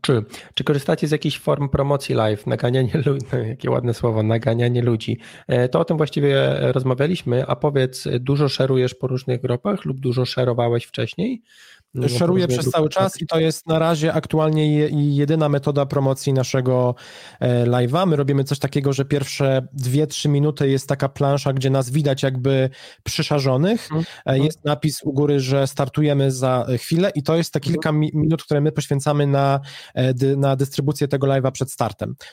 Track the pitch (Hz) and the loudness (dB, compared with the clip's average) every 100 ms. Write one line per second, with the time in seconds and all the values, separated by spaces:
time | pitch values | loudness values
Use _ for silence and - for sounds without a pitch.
0 | - 120 104 - - - 147 143 156 160 | 0 0 0 -10 -10 -4 0 0 0 0
1 | 151 151 151 - - 143 139 143 139 139 | 0 0 -2 -2 -2 -2 0 0 0 0
2 | - 123 110 104 127 123 123 131 127 160 | 0 0 0 0 -2 -2 0 0 0 0
3 | 139 139 131 127 113 131 127 127 123 113 | 0 -2 -2 -4 -4 -6 -2 0 0 -2
4 | 120 110 110 113 113 117 120 123 117 110 | 0 0 0 0 0 0 2 2 2 0
5 | 110 113 - - - 123 127 165 165 160 | -2 -8 -10 -16 -2 0 2 0 0 0
6 | 151 151 143 135 135 139 131 127 127 127 | -2 0 2 2 2 0 0 0 0 0
7 | 151 180 - 120 139 - 151 143 131 - | 0 -2 -2 -2 -2 -2 0 0 0 -4
8 | 143 127 127 143 143 - 135 131 127 - | -6 -4 -2 0 0 0 0 2 0 -2
9 | 127 127 131 120 127 123 202 196 156 135 | -6 -4 -4 -4 -2 -4 -2 -4 -6 -6
10 | 131 123 123 - 123 120 117 120 - - | -4 -2 -2 -2 0 0 0 -2 -4 -6
11 | 117 - 220 240 - - - - _ 123 | -6 -4 -6 -6 -12 -20 -20 -20 _ -4
12 | 123 120 170 185 175 123 131 165 156 190 | -2 2 2 2 2 0 0 0 0 0
13 | 190 - 160 165 160 - - 160 160 156 | -2 -2 -2 0 0 -2 -2 0 2 2
14 | 160 151 - 156 156 156 151 151 151 151 | 0 0 0 0 2 2 2 2 2 2
15 | 147 143 147 160 147 143 147 143 139 139 | 2 2 2 2 2 2 0 0 0 2
16 | 135 131 143 131 127 131 127 127 123 127 | 0 0 0 0 0 0 2 2 2 -2
17 | - - - - 127 120 120 123 123 160 | -8 -20 -20 -4 0 2 2 2 2 2
18 | 185 143 139 139 135 143 139 147 139 135 | 2 2 2 0 0 -2 -2 0 0 0
19 | 139 143 135 - 139 131 127 139 127 139 | 0 -2 -2 -2 0 0 -2 -6 -2 0
20 | 151 - 151 143 151 139 139 135 - 139 | 0 -2 0 2 2 0 0 0 0 -2
21 | 139 - 139 143 139 135 135 135 123 151 | -2 0 0 0 0 0 2 0 0 0
22 | 143 131 135 127 135 135 131 - - - | 0 0 -2 0 0 2 0 -4 -18 -16
23 | - - 151 147 131 127 180 226 - 156 | -8 -6 -2 0 2 2 2 0 -2 -4
24 | 170 - 139 131 151 - 147 147 151 - | -4 -6 -2 2 0 0 -4 -2 -2 -4
25 | 151 135 147 143 131 139 135 - 135 - | -4 0 2 2 2 2 0 0 -2 0
26 | 151 143 139 131 131 127 120 123 - 165 | 2 4 2 2 0 0 0 -4 0 0
27 | 190 147 139 165 165 147 135 170 160 151 | 0 0 0 0 0 -2 -2 -2 0 0
28 | 151 151 156 160 - 147 151 151 - 139 | 0 0 0 0 0 0 0 -2 -2 -2
29 | 151 147 143 139 139 139 139 - - - | 0 2 2 2 2 0 -2 -16 -8 0
30 | 131 123 135 139 139 131 135 - 139 143 | 0 2 2 2 2 2 -2 -2 -2 -2
31 | 139 139 135 135 123 - 135 - 113 - | -2 0 2 2 0 -2 -6 -2 -4 -4
32 | 110 131 - | -8 -8 -14